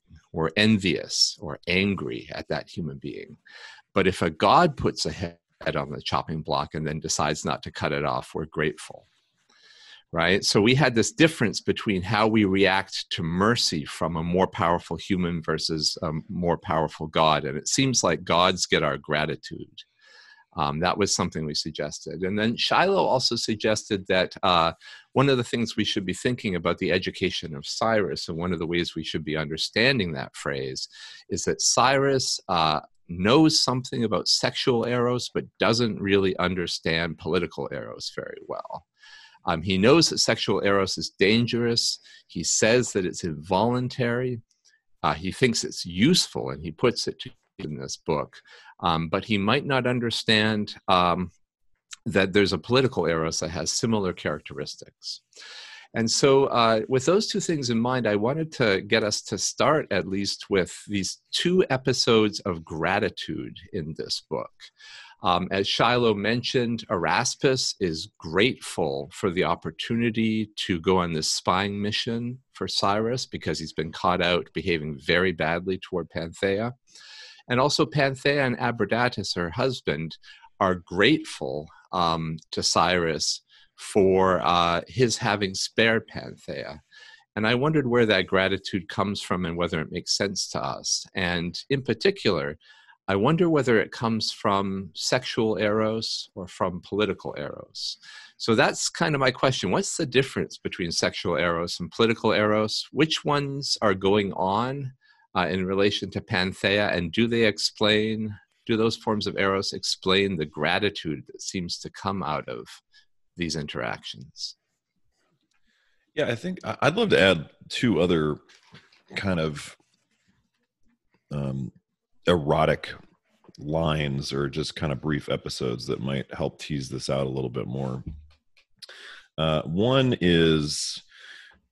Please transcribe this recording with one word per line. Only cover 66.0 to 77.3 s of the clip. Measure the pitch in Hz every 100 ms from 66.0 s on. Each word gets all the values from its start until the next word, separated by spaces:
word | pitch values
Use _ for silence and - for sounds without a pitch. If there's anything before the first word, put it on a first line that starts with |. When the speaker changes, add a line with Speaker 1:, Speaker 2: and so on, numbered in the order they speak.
| 117
Speaker 1:
mentioned, | 101 101 120 120 131 120 113 -
Araspis | 98 80 90 120 - 143 131 - -
is | 92 80 98 _
grateful | 85 85 117 73 - - 82 69 69
for | - 104
the | 87
opportunity | 78 85 82 - - 117 120 113 113 110 107 -
to | - 87
go | 85 92
on | 87
this | 78 78
spying | - - 90 101 101
mission | 101 107 - 117 120 127 _
for | - 98
Cyrus | - 101 104 113 127
because | - 82 - 78
he's | 80
been | - 80
caught | - 92 90
out | 87 87 -
behaving | - 85 85 76 71
very | 78 85 92
badly | 82 80 85 92 92
toward | - 90 80
Panthea. | 87 82 80 98 98 117 127 _ - - - -